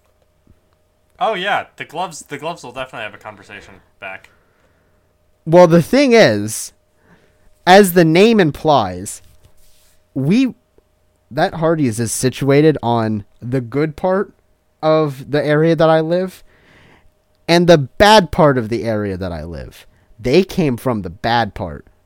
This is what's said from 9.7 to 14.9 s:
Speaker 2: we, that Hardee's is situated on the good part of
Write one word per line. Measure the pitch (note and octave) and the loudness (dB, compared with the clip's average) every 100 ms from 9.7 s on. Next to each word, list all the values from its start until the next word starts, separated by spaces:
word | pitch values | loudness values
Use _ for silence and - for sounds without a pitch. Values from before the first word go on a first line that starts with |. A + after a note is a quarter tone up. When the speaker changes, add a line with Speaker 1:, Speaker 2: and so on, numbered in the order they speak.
| _ _ _ _ | _ _ _ _
Speaker 2:
we, | C#3 C3+ A3 C4 - _ _ _ _ _ _ _ | -6 0 0 0 -6 _ _ _ _ _ _ _
that | C3+ F#3 E3 | -4 -4 -2
Hardee's | D#3+ E3 C3 G#2+ | -2 0 -2 -2
is | A2+ | -6
situated | - B2+ - C3+ C#3 D#3 C#3+ | -4 -4 -2 2 4 4 2
on | A#2 A#2 A2 G#2+ G#2 _ | -2 -2 -2 -6 -10 _
the | A#2 C3+ | -8 -8
good | A#2+ C3+ D#3 D3 | -6 -6 -6 -4
part | F#3 F#3+ G3+ _ _ _ _ _ | -4 -2 -4 _ _ _ _ _
of | D#3 | 0